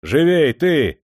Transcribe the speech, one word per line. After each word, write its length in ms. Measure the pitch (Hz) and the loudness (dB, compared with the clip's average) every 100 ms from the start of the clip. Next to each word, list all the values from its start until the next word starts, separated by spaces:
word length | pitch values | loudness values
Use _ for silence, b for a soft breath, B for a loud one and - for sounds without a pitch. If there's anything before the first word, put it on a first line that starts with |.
Живей 500 | 78 127 170 175 147 | -2 0 2 2 0
ты! 480 | 113 180 160 104 - | 0 -2 0 -2 -6